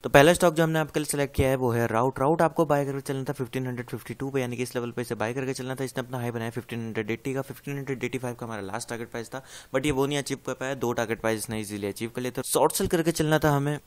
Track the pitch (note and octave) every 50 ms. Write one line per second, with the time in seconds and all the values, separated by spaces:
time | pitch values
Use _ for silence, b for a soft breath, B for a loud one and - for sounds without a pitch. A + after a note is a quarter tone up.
0 | - C3 - C#3 C#3 D#3+ F3 F3 - F3 D#3+ D#3 E3 D#3+ D#3+ D#3+ D#3 C#3 - D#3+
1 | D3+ - - C#3+ C#3+ C#3 - - C#3 C3 C3 C3 B2+ B2 A#2 A#2 A#2 A2+ G#2+ A2
2 | B2 C3+ C3 - C3+ C#3+ D#3+ E3 F3 D#3 D3 - E3 D3 D3+ C#3+ C#3+ C3+ C3+ C#3
3 | C3+ - C#3 C3+ C3 B2+ C#3+ - C3 A#2+ - C3 C3 B2+ B2 A#2+ B2 A#2+ - A#2
4 | - - A#2+ - C3+ C3+ C3+ C#3 B2+ A#2+ B2 A#2 B2+ A#2+ - B2+ A#2+ A#2+ A#2 -
5 | A#2+ - A#2+ G#2+ G#2+ A2 B2 C#3 C3 B2+ C3 - B2+ B2+ C3 B2+ C3+ B2+ - -
6 | B2 A#2+ C3 B2+ A#2+ A#2+ A#2 A#2 A2+ A#2 A#2+ B2 A2+ - - A#2 A2+ A2+ G#2+ A2
7 | A2 G#2 A2+ A#2 - C#3 C3 C3+ C3+ - A#2 - - - C#3+ C#3+ C#3 C3 C#3 A#2+
8 | A2 B2 B2 C3 B2+ B2 A#2+ A2+ B2 A2+ A2+ G#2 G2 F#2+ G2 A#2 - - B2 A2
9 | A#2 - - A#2 A2+ - - C3 - B B B B B - C3+ C3 D3+ C#3+ C3
10 | C#3 C#3 D3 C#3+ C3+ - C#3 B2+ - - C3 - C3 C3 C#3 C3+ B2 A#2+ A#2+ A#2
11 | A#2 G#2 A2+ - - A2+ A2+ G#2+ G2+ - A#2 A2 G#2+ G2 G#2 G2+ G2+ G2+ G2 -
12 | A2+ A#2 - - B2 B2+ B2 - B2+ - - D3+ B2+ D#3 D#3+ - G3+ F#3 - E3+
13 | D#3+ E3 D#3+ - D#3+ D3+ D#3 D3+ D3+ D#3 C#3+ C#3 C#3 C#3+ D3 C#3+ -